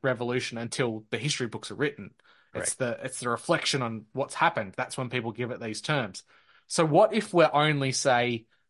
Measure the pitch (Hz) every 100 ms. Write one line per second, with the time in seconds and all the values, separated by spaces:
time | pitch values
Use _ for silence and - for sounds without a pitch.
0 | 135 123 120 123 - 117 117 - 123 110
1 | 107 113 139 - 123 107 - 101 143 -
2 | 98 - _ _ _ 92 90 - 123 113
3 | 131 - 123 117 - 165 - 143 120 113
4 | - 127 139 - 165 160 98 92 123 -
5 | 127 127 113 110 120 120 117 107 - 147
6 | 110 - - _ _ _ - - 160 151
7 | 214 220 - 175 156 147 151 147 135 127
8 | 139 123 123 117 - _